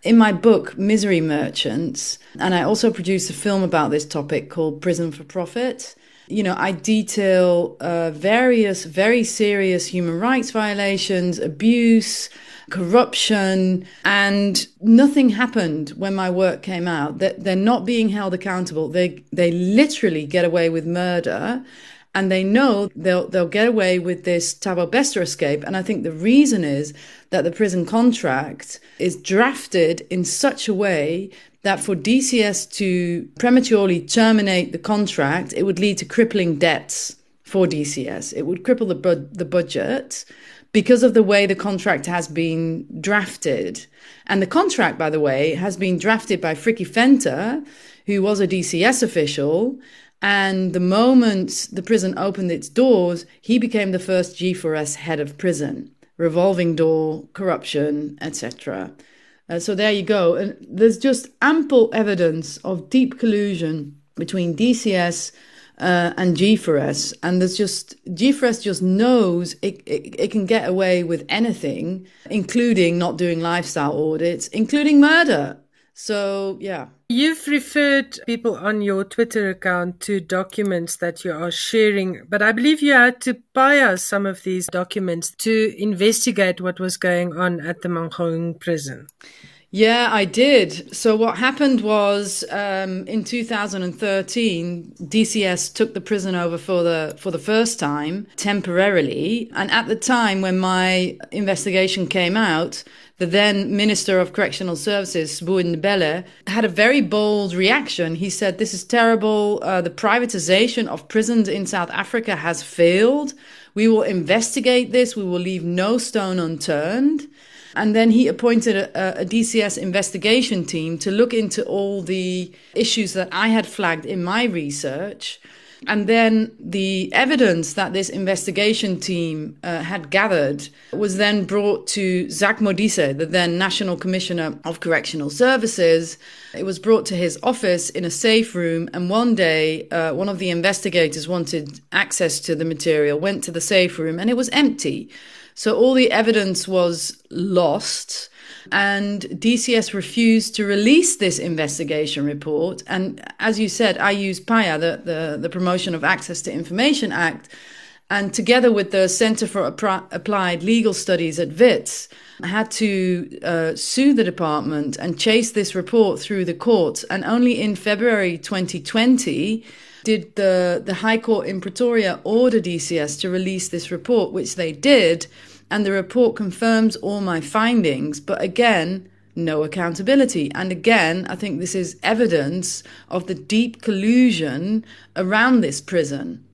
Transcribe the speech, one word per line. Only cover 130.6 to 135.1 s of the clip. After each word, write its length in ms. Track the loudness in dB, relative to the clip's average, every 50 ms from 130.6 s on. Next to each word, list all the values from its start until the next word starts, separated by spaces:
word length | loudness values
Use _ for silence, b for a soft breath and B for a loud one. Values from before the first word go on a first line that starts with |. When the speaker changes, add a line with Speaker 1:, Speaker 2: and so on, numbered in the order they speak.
| -8 -14 b b b b
Speaker 1:
was 260 | b -4 -2 -2 0
then 280 | 0 2 2 2 0 0
brought 400 | 0 -2 0 0 0 -2 -2 -4 -6
to 380 | -4 -2 -2 0 0 0 -2 -4
Zak 260 | -2 0 0 0 2
Modise, 580 | 2 0 0 0 2 0 0 2 0 0 0 0
the 120 | -4 -4
then 320 | -2 0 0 0 2 0 0
National 360 | -2 -2 -2 -2 -2 -4 -4
Commissioner 600 | -4 -4 -4 -4 -4 -4 -4 -4 -4 -4 -6 -8 -8 -10
of 140 | -10 -10 -8
Correctional 500 | -2 0 0 0 -2 -4